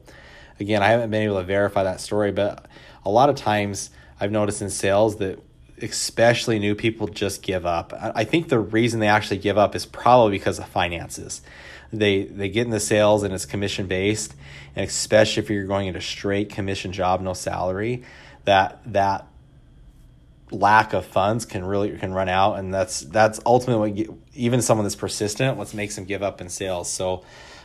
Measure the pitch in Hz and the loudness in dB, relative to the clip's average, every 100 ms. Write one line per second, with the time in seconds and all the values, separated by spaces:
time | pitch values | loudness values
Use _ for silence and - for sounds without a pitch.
0 | - - - - - - 104 107 98 117 | -20 -20 -20 -20 -18 -8 -2 2 4 4
1 | 113 107 107 98 90 98 101 101 98 107 | 2 0 0 0 0 0 2 2 -2 -2
2 | - 104 104 95 101 - - - - - | -4 0 0 0 -2 -4 -16 -20 -20 -10
3 | 98 110 143 139 107 107 101 98 - - | 2 4 4 2 0 0 -2 -6 -10 -16
4 | - - 101 107 104 - 98 - 98 98 | -20 -6 -2 0 0 -2 -6 -2 2 4
5 | 110 - 95 - - - - - 110 - | 4 2 -6 -6 -14 -20 -20 -12 -8 -6
6 | - - 117 120 - 110 101 101 113 110 | -4 2 4 4 2 0 0 0 -2 -2
7 | 107 - 98 - - 92 87 85 - - | -6 -4 -6 -4 -4 -4 -2 -4 -4 -8
8 | 110 - 110 165 160 120 98 113 117 113 | -6 -4 -2 0 2 0 2 2 2 2
9 | 107 107 - 98 101 98 98 - - - | 2 2 2 -2 0 4 2 2 -10 -2
10 | 120 127 110 101 104 90 - 101 87 85 | 6 6 6 2 -2 -4 -6 -4 -2 -4
11 | 80 - - - - - - - - 110 | -10 -12 -14 -14 -18 -20 -20 -20 -10 0
12 | 104 98 98 98 101 104 120 107 - 107 | 2 2 -2 -6 -4 -2 -2 -2 0 2
13 | 104 107 101 92 - 104 98 - 92 92 | 4 4 2 -4 -6 -4 -4 -4 -4 -2
14 | 98 107 - - - - - - 95 - | 0 -2 -6 -12 -20 -20 -12 -6 -4 -4
15 | - 107 107 - 104 101 95 98 98 82 | 2 4 4 2 -2 -2 -2 -2 -2 -6
16 | - - 101 101 104 - 98 98 98 95 | -10 -6 -2 -2 -2 -6 -6 -6 -6 -2
17 | 90 92 95 90 92 90 90 92 113 127 | 0 0 -2 -6 -6 -4 -4 -4 -4 -6
18 | - - - - - 98 95 - 120 101 | -10 -20 -20 -4 4 6 4 -2 -4 0
19 | 98 95 - - - - - - - - | 2 0 -6 -20 -20 -20 -20 -20 -20 -20
20 | - - _ _ - 101 98 110 110 95 | -20 -20 _ _ -12 2 6 6 4 0
21 | - 101 101 113 - 101 90 101 104 - | -2 0 0 0 -4 -8 -4 -2 -2 -4
22 | 98 92 92 92 101 95 92 95 92 - | -6 -2 0 2 2 0 -4 -2 -2 -4
23 | 69 107 110 107 117 123 127 113 107 101 | -2 4 4 4 4 4 4 0 0 -2
24 | - - - 143 120 123 110 113 101 - | -6 -10 -18 -4 0 2 2 2 0 -4
25 | 95 - 104 - 131 110 - 107 104 - | -6 -4 -4 -2 -2 -2 -8 -8 -8 -8
26 | 92 98 98 - 87 - 95 90 87 - | -8 -4 -4 -6 -12 -8 -6 -6 -6 -4
27 | 92 90 - - - - | -4 -4 -8 -20 -20 -20